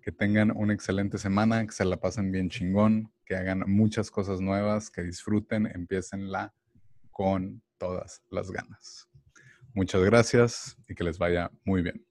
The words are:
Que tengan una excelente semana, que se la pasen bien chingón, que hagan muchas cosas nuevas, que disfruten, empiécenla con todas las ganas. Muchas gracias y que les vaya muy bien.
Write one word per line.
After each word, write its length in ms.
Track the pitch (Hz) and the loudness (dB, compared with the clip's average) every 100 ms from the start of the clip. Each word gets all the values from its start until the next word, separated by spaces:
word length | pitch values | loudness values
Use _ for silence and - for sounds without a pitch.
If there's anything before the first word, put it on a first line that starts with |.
Que 100 | - | -10
tengan 400 | 80 104 104 107 | -2 2 4 2
una 220 | - 107 | 2 0
excelente 440 | 101 - 98 101 101 | 0 0 -2 -2 -4
semana, 480 | 101 98 110 113 110 | 0 2 4 2 -2
que 60 | |
se 140 | - 98 | -2 -2
la 100 | 92 | 0
pasen 340 | 92 110 95 | -2 -2 -2
bien 200 | 95 92 | -2 -2
chingón, 640 | - 90 98 107 110 107 _ _ | -4 0 4 4 4 -2 _ _
que 80 | |
hagan 300 | 92 92 95 95 | -4 -2 -2 2
muchas 460 | 101 110 110 101 | 4 4 2 -4
cosas 300 | - 98 95 | -4 -4 -2
nuevas, 480 | 95 98 104 107 107 | 0 0 0 -2 -4
que 120 | - | -10
disfruten, 680 | 87 87 - 104 107 110 107 | -8 -8 -2 -2 0 -2 -2
empiécenla 880 | 90 87 95 90 98 98 95 104 _ _ _ - - - | -4 -4 -4 -4 -10 -6 -6 -8 _ _ _ -20 -20 -18
con 520 | - 95 95 95 110 _ _ | -2 0 0 -4 -10 _ _
todas 440 | 90 90 - - _ | -6 -6 -10 -20 _
las 220 | 95 95 | -8 -6
ganas. 580 | 95 - - - - _ - _ _ - _ - | -10 -10 -20 -20 -20 _ -20 _ _ -20 _ -10
Muchas 300 | 98 92 98 | -4 0 4
gracias 760 | 92 117 113 120 120 - - - - | 6 6 6 4 4 0 -14 -18 -16
y 60 | 95 | -6
que 100 | 87 | -6
les 120 | 85 | -2
vaya 320 | 87 87 85 - | 0 0 -2 -6
muy 180 | - 95 | -2 0
bien. 240 | 85 - _ | 0 -6 _